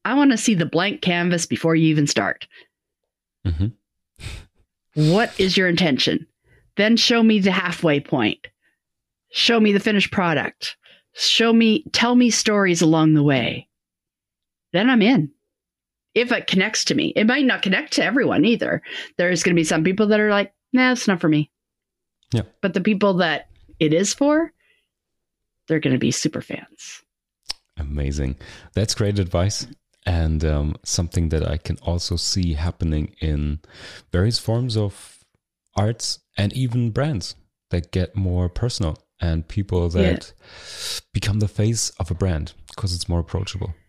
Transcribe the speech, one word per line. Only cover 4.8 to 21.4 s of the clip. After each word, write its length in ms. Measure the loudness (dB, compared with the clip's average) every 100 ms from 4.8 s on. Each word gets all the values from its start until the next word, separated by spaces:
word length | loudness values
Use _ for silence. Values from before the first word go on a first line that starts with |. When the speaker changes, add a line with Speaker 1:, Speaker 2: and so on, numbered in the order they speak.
| _
Speaker 1:
What 440 | 0 2 2 0 0
is 160 | 0 2
your 120 | 2
intention? 580 | 2 2 2 0 -2 -6 _ _ _ _ 0
Then 200 | 2 2
show 260 | 2 4
me 160 | 4 4
the 120 | 2
halfway 480 | 0 -2 -2 0 0
point. 460 | 0 0 0 -4 -12 _ _ _ _ _ _ _ _
Show 300 | -2 2 4
me 120 | 4
the 80 | 2
finished 300 | 2 0 0
product. 640 | 0 0 0 -4 -8 -14 -14 _ -20 _
Show 380 | -6 -2 2 4
me, 320 | 4 4 2 -2
tell 220 | -2 2
me 160 | 4 4
stories 500 | 2 0 2 2 2
along 320 | 4 4 4
the 80 | 4
way. 460 | 4 2 -2 -6 -14 _ _ _ _ _ _ _ _ _ _
Then 160 | 0 2
I'm 140 | 4
in. 280 | 4 4 0 -8 _ _ _ _ _ _ _
If 160 | -4 -2
it 140 | -2 0
connects 380 | 0 0 -2 -2
to 80 |
me. 180 | -2 -2 0
It 100 | 2
might 180 | 2 2
not 160 | 0
connect 320 | 0 -2 -2
to 100 | -2
everyone 400 | 0 0 2 2
either. 380 | 2 2 0 -4 -6 -16 -10 -2
There's 260 | 0 0
gonna 120 | 0
be 100 | 0
some 200 | 2 0
people 220 | 0 0 2
that 120 | 2
are 100 | 2
like, 220 | 0 -2 _ _
"Nah, 200 | 2 2
it's 160 | 2 0
not 120 | 0
for 80 | 2
me." 220 | 2